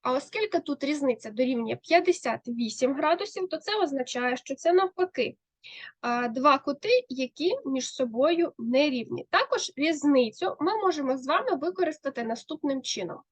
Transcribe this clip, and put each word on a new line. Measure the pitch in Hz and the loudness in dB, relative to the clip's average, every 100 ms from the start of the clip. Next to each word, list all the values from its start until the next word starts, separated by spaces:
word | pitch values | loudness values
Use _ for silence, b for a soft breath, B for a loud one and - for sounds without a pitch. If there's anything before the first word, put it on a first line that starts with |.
А | 247 | 0
оскільки | 262 - 440 427 339 | -2 -2 -6 -2 -2
тут | 339 277 | -2 -4
різниця | 277 302 277 233 220 | -2 0 0 -2 -6
дорівнює | 214 254 247 226 240 | -2 0 0 -2 -6
п'ятдесят | - 330 359 349 247 - - | 2 4 4 0 -2 -6 -6
вісім | 240 233 - 254 | -4 -4 0 0
градусів, | 277 302 349 415 392 370 | 2 2 0 -2 -6 -6
то | 320 | -6
це | 392 427 | -4 0
означає, | 339 269 247 247 247 247 | 0 -2 -4 -4 -2 -4
що | - | -6
це | 269 330 | -2 4
навпаки, | 359 381 - 359 - 233 - _ _ B B B _ | 4 4 -2 -4 -2 -4 -6 _ _ B B B _
а, | 247 240 247 | -4 -2 -2
два | 226 277 285 | 2 4 4
кути, | 285 277 415 494 - | 2 -4 2 2 2
які | 262 254 - 339 523 | -6 -6 -2 -2 0
між | 285 262 247 | -2 -4 -4
собою | - 254 220 294 339 330 - | -4 -2 2 2 4 0 -2
нерівні. | 226 262 294 254 220 120 - | 0 2 4 0 -4 -8 0
Також | 370 523 494 - - | 0 2 -2 -4 -2
різницю | 302 311 294 277 233 - 370 - | -2 2 4 4 4 0 -4 0
ми | 311 427 | -2 2
можемо | 381 311 262 269 | 0 0 -2 -4
з | 254 | 0
вами | 339 508 311 | 0 0 -2
використати | 320 370 330 302 277 247 | -2 -2 -2 -2 -8 -6
наступним | 226 233 - 311 294 269 | -6 -6 -8 -6 -2 -2
чином. | - 220 175 143 _ | -4 -6 -6 -10 _